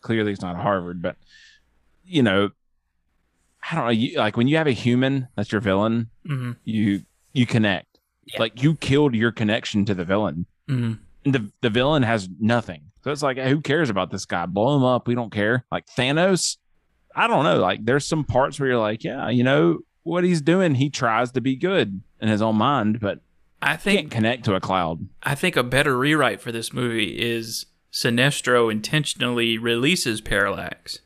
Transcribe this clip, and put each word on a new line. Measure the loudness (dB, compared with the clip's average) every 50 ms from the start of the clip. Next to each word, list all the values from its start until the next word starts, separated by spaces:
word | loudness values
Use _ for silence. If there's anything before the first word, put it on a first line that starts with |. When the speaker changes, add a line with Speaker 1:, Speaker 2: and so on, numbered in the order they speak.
Speaker 1:
Clearly, | -4 -2 -2 0 0 -2
it's | -4 -6
not | -8 -10 -8
Harvard, | -4 -2 0 0 0 -2 -6 -10 -6
but, | -6 -8 -8 _ _ _ _ -20 -20 -20 -20 _ _ _ _ _ _ _ _ _ _
you | -2 2 4
know, | 4 6 6 4 2 2 -2 _ _ _ _ _ _ _ _ _ _ _ _ _ _ _ _ _ _ _ _ _ -10 -6
I | -4
don't | -2 0
know. | 2
You, | 2 2 0 -2 0 0
like, | -2 0 0
when | 0 2 2
you | 2
have | 2 2
a | 0
human | 0 0 0 2 2 2 2 2 0 -2 -4 -6 _
that's | -8 -6 -2
your | -2 0
villain, | 2 2 2 2 2 2 0 -2 -4 -6 _ _ _ -8
Speaker 2:
Mm-hmm. | -8 -6 -6 -8 -10 _ _
Speaker 1:
you, | -6 -2 0 2 2 0 -2 -4 _ _ _ _ _
you | _ 0 0
connect. | 2 2 2 2 2 0 -2 -4 _ _ _ _ _ _ _ _
Speaker 2:
Yeah. | -12 -2 -2
Speaker 1:
Like, | -2 -2 -2 0
you | 2 2 2
killed | 2 0 2 2 4 4 4 2
your | 2 0 0
connection | 0 0 0 2 0 0 -2 -2 0 0 0
to | 0 0
the | -4 -2
villain. | 0 0 0 0 0 -2 -4 -8 _ _ _ _ -4
Speaker 2:
Mm-hmm. | -4 -2 -2 -4 -4 -6 -12 -20 -20 _ -2
Speaker 1:
And | 0 0
the, | 0 -2 -4 _ _
the | -2 0
villain | 2 2 2 2 2 2
has | 2 2 2 0 -2 -6 -8 -2
nothing. | 0 2 2 2 0 -4 -12 -14 -14 -20 _ _ _
So | -8
it's | -6 -2
like, | -2 -2 -2 -2
"Who | 0 0 0 0
cares | 2 0 0 2 2 0
about | 0 -2 -2 -2
this | -4 -10 -8
guy? | _ -4 -4 -4
Blow | -2 0 2 2 2 4
him | 4 4
up. | 2 2 0 0
We | -2 -2
don't | -2 -4 -6
care." | -2 -2 0 2 0 0 -2 _
Like, | -8 -8 -8
Thanos, | _ -4 -2 -2 0 2 2 2 2 2 0 0 -4 -6 _ _ _ _ _ _ _ _ _ _ _ -2
I | -2 0 2
don't | 2 2 2
know. | 2 2 2
Like, | 2 0 0 -2 0
there's | 0 0 0 0
some | -2 -4 -4 -2
parts | 0 2 2 2 2 0 -4
where | -2 0
you're | 0 0
like, | 0 0 -2 -4 -6
"Yeah, | -8 -6 -6 -4 0
you | 2 2 4
know, | 4 4 4 4 2 2 0 -6 _ _ _
what | _ -4 -2 0 2
he's | 2 2 2
doing, | 2 2 2 4 4 2 2
he | 2 0 0
tries | 0 0 0 2 2 2 0 0
to | -2 -4
be | -2 -2 -4
good | -2 -2 0 2 2 0 0 -2 -10 -12 _ _ _
in | -2 0
his | 0 2
own | 2 2 2
mind, | 2 2 2 2 2 0 0 -2 0
but | -2 -4 -6 -6 _ _ _ _ _ _ _ _
Speaker 2:
I | -2 0
Speaker 1:
he | 0 0
Speaker 2:
think | 0 0 0 0
Speaker 1:
can't | -2 -4
connect | -2 0 0 0 0 -2 0
to | 0 0
a | 0
cloud." | 0 0 0 0 0 0 -4 -6 -8 -14 -16 -8
Speaker 2:
I | -4 -4 -4
think | 0 -2 0 0
a | 0 -2
better | 0 0 0 2 2 0
rewrite | 0 2 2 2 2 2 0 0 -4
for | -8 -8
this | -8 -8 -8 -6
movie | -6 -4 -4 -2 -2 -2 -2 -4 -4 -4
is | -4 -2 -4 -4 -6 -8 -10 -12 -12 _ _ _ _ _
Sinestro | -10 -4 -2 0 2 2 2 2 0 0 0 2 4 4 4 2
intentionally | 0 -2 -4 -2 -2 -2 -2 -2 -6 -4 -4 -4 -2 0 0 0 0 -2
releases | 0 -2 0 0 2 0 0 0 0 -4 -4 -4
Parallax. | -4 -2 0 0 0 0 -2 -4 -8 -10 -12 _ _ -16 -16 -16 _